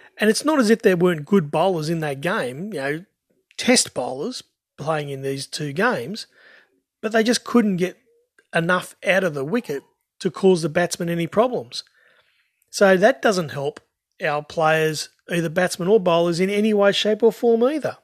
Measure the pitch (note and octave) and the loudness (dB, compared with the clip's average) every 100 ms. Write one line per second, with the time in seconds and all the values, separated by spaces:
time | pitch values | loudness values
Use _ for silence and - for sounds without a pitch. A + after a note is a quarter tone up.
0 | - - G#3+ G#3+ D4 D4+ G#3+ A3+ G#3 F3+ | -20 -2 0 2 0 2 4 2 2 0
1 | F3+ D#3+ C#3+ G3+ D3 D#3 F#3+ E3+ D3+ E3 | 0 0 0 0 2 0 0 -2 -4 -4
2 | D3+ C#3 E3 G#3+ B2+ C3 G#3 G3+ C#3 D#3 | -6 -6 -4 -4 -6 -8 -10 -6 -6 -6
3 | G3 _ _ _ _ - - B3+ - - | -10 _ _ _ _ -4 2 2 2 -6
4 | B2 C3 G#3 - - _ _ - C#3+ D#3 | -8 -8 -8 -10 -18 _ _ -10 -6 -4
5 | C#3+ C3+ C3+ C#3 - - D3 C#3+ A#3 E3 | -6 -8 -6 -6 -8 -8 -8 -2 -2 -2
6 | E3+ A3 - _ _ - _ _ _ _ | -6 -12 -14 _ _ -20 _ _ _ _
7 | G#3+ A3+ A3+ A3+ - A#3+ G#3+ F3+ F3+ - | -2 0 2 0 2 2 2 0 -4 -6
8 | _ _ _ _ _ E3+ E3 F3+ - - | _ _ _ _ _ -2 0 0 -2 -6
9 | G3+ F#3 F#3 C#3+ C#3 A#3 - C#3 - _ | 0 0 0 -4 -4 -4 -4 -10 -10 _
10 | _ _ F#3 - F#3+ F3+ D#3+ E3 F3 - | _ _ -6 2 4 4 2 -2 -2 -4
11 | E3+ E3+ E3 G3 B3 G#3 A#2+ - - _ | -4 -4 -2 0 0 -2 -8 -14 -16 _
12 | _ _ _ _ _ _ _ - G3 F#3+ | _ _ _ _ _ _ _ 2 4 6
13 | A3 C4 A#3+ F#3 D3+ C3 C#3+ - _ _ | 4 4 0 0 -4 -6 -8 -8 _ _
14 | _ _ E3+ D3 D#3 E3+ D#3 D#3+ D#3 D3+ | _ _ -4 -4 -4 0 2 4 2 -2
15 | - _ - E3+ E3 E3+ F3+ - F3 A3 | -10 _ -6 -4 -2 0 -2 -2 2 2
16 | F3+ E3+ F3 E3+ F#3+ G#3 A3 G#3 G3+ G3 | 4 2 2 0 0 0 2 4 4 4
17 | G#3+ G#3+ A3+ - A#3+ A3+ B3 D#4 - - | 0 2 2 4 2 4 2 0 -6 -10